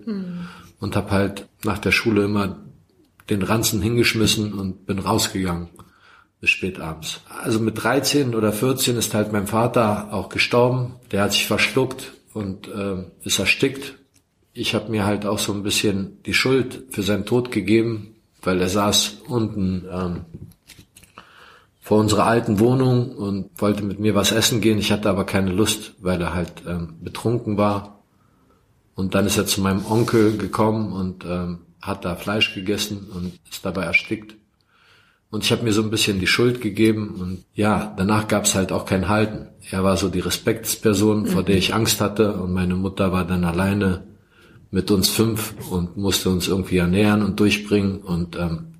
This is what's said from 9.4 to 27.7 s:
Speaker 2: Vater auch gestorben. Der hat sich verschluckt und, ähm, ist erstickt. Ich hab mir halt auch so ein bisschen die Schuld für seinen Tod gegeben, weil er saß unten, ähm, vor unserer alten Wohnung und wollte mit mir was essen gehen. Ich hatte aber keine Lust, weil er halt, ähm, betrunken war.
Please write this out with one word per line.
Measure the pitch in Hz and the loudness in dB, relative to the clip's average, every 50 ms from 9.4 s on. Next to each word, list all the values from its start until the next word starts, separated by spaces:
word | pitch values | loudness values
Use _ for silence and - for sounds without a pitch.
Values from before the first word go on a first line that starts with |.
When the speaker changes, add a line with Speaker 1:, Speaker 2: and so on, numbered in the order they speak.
| 95 98 | -2 0
Speaker 2:
Vater | 113 113 113 - - 123 113 107 104 95 - - | 0 2 2 2 2 2 2 2 2 0 -4 -6
auch | - 98 90 - | -6 -6 -6 -6
gestorben. | - 101 - - - 123 123 127 127 127 127 123 - - - - | -2 -2 -2 2 4 4 4 4 2 0 -2 -6 -8 -14 -10 -4
Der | - 98 101 | 0 0 0
hat | 101 | 2
sich | - - - - | 2 0 0 0
verschluckt | 110 98 - - - 135 131 - - - - - - - _ _ | 0 0 0 0 2 0 0 0 -4 -10 -14 -16 -18 -20 _ _
und, | - 110 101 98 95 - - 98 | -10 -8 -6 -6 -8 -10 -12 -12
ähm, | 95 101 98 101 95 90 92 - - _ - | -8 -6 -4 -4 -4 -6 -8 -12 -16 _ -4
ist | 101 - - | -4 -2 0
erstickt. | 95 101 - - - 139 135 - - - - - _ _ _ _ _ _ _ _ _ _ | 0 0 2 2 0 0 0 -4 -12 -14 -16 -18 _ _ _ _ _ _ _ _ _ _
Ich | _ 123 113 - - | _ -6 -4 -2 -2
hab | 107 101 110 | -2 -2 -2
mir | 110 107 98 | -2 0 0
halt | 101 104 98 104 | 0 0 0 -2
auch | 101 107 101 | -2 -2 -2
so | - - | -2 -4
ein | 101 101 95 | -4 -4 -2
bisschen | 104 95 - - 107 98 98 95 - - - _ | -2 -2 0 0 0 0 0 -4 -6 -10 -14 _
die | - 92 | -4 -2
Schuld | - - 131 131 135 120 - - - - - | 0 2 2 2 2 2 0 -6 -14 -16 -10
für | - - | -6 -4
seinen | 98 95 104 98 98 | -2 0 0 -2 0
Tod | - 120 123 123 - | 0 0 0 0 0
gegeben, | - 107 90 92 110 113 113 117 113 107 104 - - _ _ _ _ _ | -4 -4 0 4 4 4 4 2 -4 -6 -10 -16 -20 _ _ _ _ _
weil | - 92 92 90 | -2 0 0 2
er | 92 92 | 0 0
saß | 95 104 101 104 101 - - - - - - | 2 2 2 4 2 2 0 0 -6 -12 -10
unten, | - - 120 110 104 110 107 95 92 92 90 87 90 | -4 -2 0 0 0 -2 -2 -2 0 -2 -2 -6 -6
ähm, | 90 90 92 90 87 80 82 - - - - - - _ _ _ - - - _ _ - - _ _ - - - - - - - - - _ _ _ _ | -6 -4 -4 -4 -4 -6 -8 -12 -16 -18 -18 -18 -20 _ _ _ -20 -20 -20 _ _ -20 -20 _ _ -20 -20 -20 -20 -20 -20 -20 -20 -20 _ _ _ _
vor | _ - 104 107 | _ 2 4 4
unserer | 107 101 104 104 - | 4 4 2 2 4
alten | - 117 120 120 - 107 95 | 4 4 2 2 2 2 4
Wohnung | 110 120 127 131 131 127 127 123 120 - - | 4 4 6 4 4 4 4 4 2 0 -4
und | - 101 101 98 98 90 - _ - | -6 -4 -4 -2 -4 -6 -8 _ -2
wollte | 107 101 104 104 | 0 0 0 0
mit | 104 101 92 87 | -2 -6 -4 0
mir | 107 107 98 | 0 2 2
was | 101 95 - | 4 2 2
essen | - 113 107 - 135 110 | 2 2 2 2 2 2
gehen. | 95 113 110 104 | 4 4 4 4
Ich | - - | 2 0
hatte | 104 101 - 107 | 0 2 2 0
aber | 95 95 95 | 0 0 -2
keine | - - 98 95 95 | 0 0 0 2 2
Lust, | 90 95 110 104 - - - - - _ | 2 2 2 2 0 -4 -6 -14 -18 _
weil | 95 90 90 87 | -2 -2 0 0
er | 87 82 82 | 0 -2 -2
halt, | 90 85 82 - - - 85 | -2 -4 -4 -8 -14 -10 -6
ähm, | 87 85 85 82 - - | -6 -6 -6 -8 -10 -14
betrunken | - - - - - 110 117 117 - 110 104 | -14 -12 -12 -4 -2 0 0 0 -2 -2 0
war. | 98 104 104 | 2 2 2